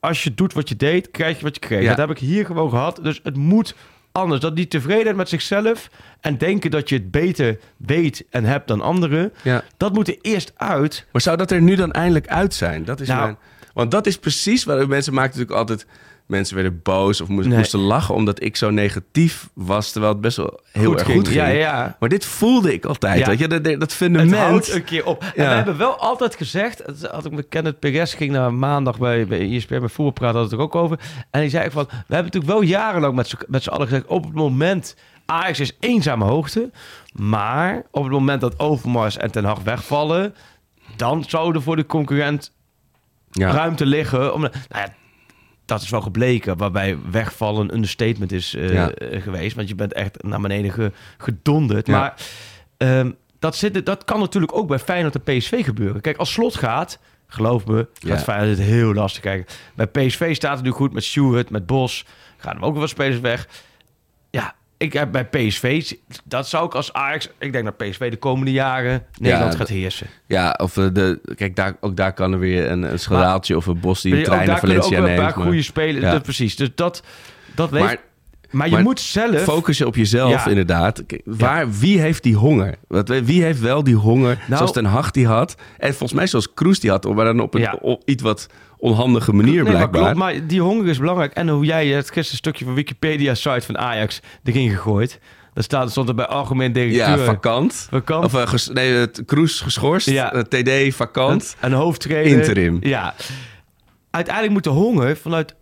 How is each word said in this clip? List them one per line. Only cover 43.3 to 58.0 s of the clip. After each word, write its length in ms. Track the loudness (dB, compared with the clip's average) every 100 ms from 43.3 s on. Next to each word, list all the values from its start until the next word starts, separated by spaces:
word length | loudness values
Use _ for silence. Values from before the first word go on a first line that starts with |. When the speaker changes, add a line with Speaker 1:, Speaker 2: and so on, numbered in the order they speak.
Speaker 2:
Ja. 200 | 0 2
Speaker 1:
ruimte 360 | 2 0 0 2
liggen 480 | 2 0 0 0
om, 60 | -2
nou 120 | -4 -6 -10
ja, 260 | -8 -8 -12 _ _ _ _ _ _
dat 180 | -8 -6
is 80 | -4
wel 100 | -4
gebleken, 560 | -2 0 2 2 0 -2
waarbij 400 | -2 0 -2 -4 -4
wegvallen 520 | -4 -4 -4 -4 -2 -2
een 60 |
understatement 580 | -2 -4 -2 -2 -2 -4
is, 220 | -4 -6
eh, 180 | -6 0
Speaker 2:
Ja. 180 | 2 0
Speaker 1:
eh, 320 | -4 -8 -8
geweest. 340 | -8 -6 -6 -6
Want 120 | -8
je 60 |
bent 180 | -6 -6
echt 300 | -4 -6 -6
naar 180 | -8 -4
beneden 320 | -2 -2 -2
ge-, 200 | -2 -4 -4 -20 -10
gedonderd. 680 | -8 -4 0 2 2 0 2
Speaker 2:
Ja. 120 | 0
Speaker 1:
Maar, 160 | 0 -8 -18 -18 -20 -20 _ _
ehm, 340 | 2 2 0 -4 _ _
dat 180 | -6 -2
zit, 300 | -2 -2 -4
dat 180 | -6
kan 160 | -4 -2
natuurlijk 360 | 0 0 0 -2
ook 120 | -2
bij 100 | -2
Feyenoord 360 | -2 -2 -2
en 80 | -2 -2 -2
P 40 |
S 60 | 0
V 160 | -2
gebeuren. 360 | -2 -2 -2 -2
Kijk, 160 | -4 -4
als 160 | -4
Slot 220 | 0 -2 0
gaat, 420 | -2 -2 -4 -10 _ _ _
geloof 400 | -2 0 0 0
me, 100 | 0 -2
gaat 260 | -8